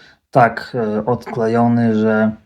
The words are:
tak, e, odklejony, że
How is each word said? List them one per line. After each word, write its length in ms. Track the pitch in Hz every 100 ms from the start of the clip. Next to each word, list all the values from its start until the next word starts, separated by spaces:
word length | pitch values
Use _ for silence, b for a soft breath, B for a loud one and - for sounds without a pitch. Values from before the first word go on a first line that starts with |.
| B B _
tak, 420 | 135 117 117 -
e, 320 | 123 107 107 113
odklejony, 880 | 117 - 120 113 117 117 117 117
że 380 | 107 110 110 110 107